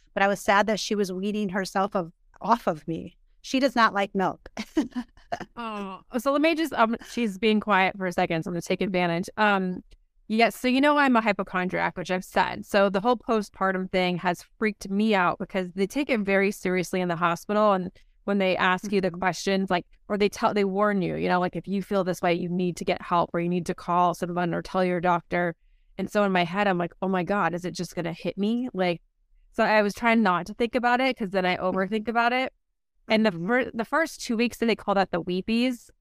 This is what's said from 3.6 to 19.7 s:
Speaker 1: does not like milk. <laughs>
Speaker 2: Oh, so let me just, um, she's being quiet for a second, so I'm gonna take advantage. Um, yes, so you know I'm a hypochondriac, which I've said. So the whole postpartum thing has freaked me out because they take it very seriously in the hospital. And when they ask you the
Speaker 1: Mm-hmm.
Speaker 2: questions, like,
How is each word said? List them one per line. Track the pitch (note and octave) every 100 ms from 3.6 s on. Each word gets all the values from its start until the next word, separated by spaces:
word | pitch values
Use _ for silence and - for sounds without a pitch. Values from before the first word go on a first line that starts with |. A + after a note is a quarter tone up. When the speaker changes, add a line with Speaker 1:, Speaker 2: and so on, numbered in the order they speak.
Speaker 1:
does | C4 B3
not | A3
like | G3+ G3+
milk. | G3 F3+ - - - - -
<laughs> | A#3+ B3 - - - - G#3 -
Speaker 2:
Oh, | A3+ G#3 G3 F#3+ - B3
so | -
let | C#4+
me | D#4
just, | D#4 D#4+
um, | - A3+ A#3 -
she's | - A#3 F#3+
being | A3 G#3+
quiet | G#3 F#3+ F#3+ G3
for | F#3
a |
second, | F3 F3+ E3
so | E3+
I'm |
gonna | F3
take | - F#3+
advantage. | F#3 F#3 F3 E3+ F#3+ -
Um, | G#3 G3 F#3 F#3 - - _ _ -
yes, | G#3+ A3+ -
so | B3+
you | B3+
know | D4 D4
I'm | C#4 A#3
a |
hypochondriac, | A3 G3+ F#3 F#3 F3+ E3+ E3+ F#3
which | E3+
I've | F#3
said. | - - - -
So | G#3 G#3 G3+
the | F#3+
whole | A3+ B3
postpartum | - A3 G#3 - F#3+ F#3+ F#3
thing | F#3 F3+ F3
has | F3+ F3 - -
freaked | A3 G3+ G3+
me | G3 A3
out | G3 F3 -
because | F#3 G3 F3+
they | F#3 G3
take | C4+ D4
it | A3+
very | G3 G3 G3
seriously | - F#3 F#3 E3+ F#3+
in | F3+
the | E3+
hospital. | E3+ E3+ - G#3 G#3+
And | F#3 F3+ - _ _
when | - G3+
they | F#3 F3+
ask | F#3 F#3 G3+
you | G3+
the | F#3
Speaker 1:
Mm-hmm. | F3
Speaker 2:
questions, | F#3 E3 - G3
like, | F#3+